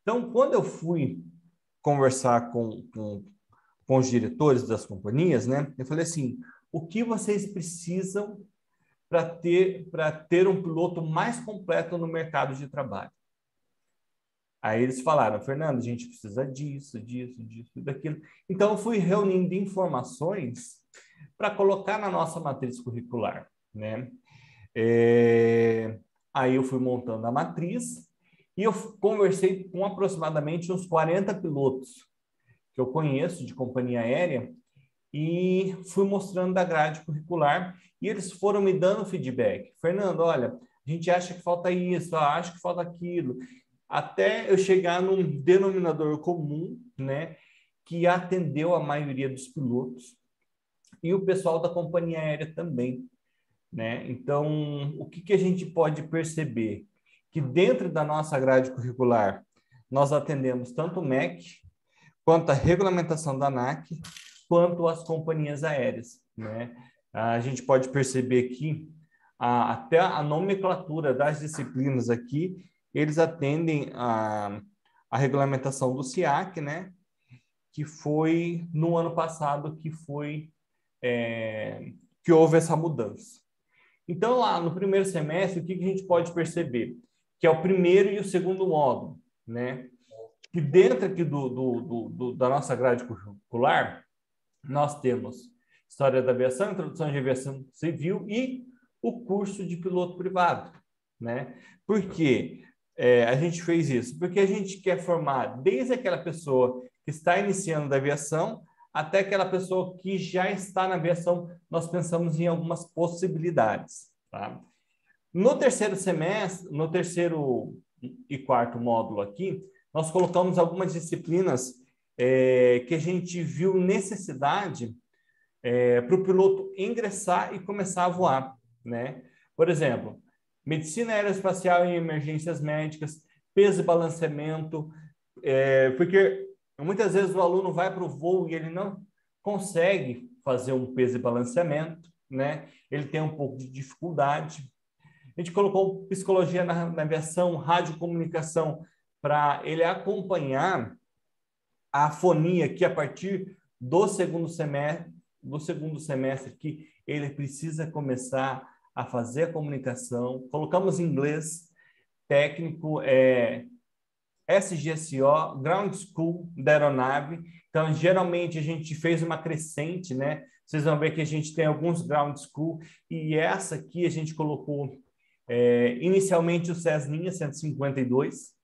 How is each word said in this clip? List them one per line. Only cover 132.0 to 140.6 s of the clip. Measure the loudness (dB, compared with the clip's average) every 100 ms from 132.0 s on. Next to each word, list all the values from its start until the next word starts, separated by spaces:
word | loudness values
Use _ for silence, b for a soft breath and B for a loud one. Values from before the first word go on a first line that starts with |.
| -2 -4 -4 -4 -4 -4
médicas, | -2 -2 -4 -6 -10 -10 _ _ _
peso | 4 6 4
e |
balanceamento, | 2 2 2 -2 -4 -4 -4 -4 -6 -8 -10 B B _ _ -6
é, | 0 4 6 6 6
porque | 4 4 6 6 2 -10 -18 _ -8
muitas | -4 0 2
vezes | 4 2 2
o |
aluno | 2 2 0
vai | 0 -2
pro | -2 -8
voo | -4 0 0 0
e |
ele | -6 -6
não | -6 -8 -10 -18 _ _ _
consegue | -6 -6 -2 2 2 2 -2 -8 -14 -8
fazer | -2 -2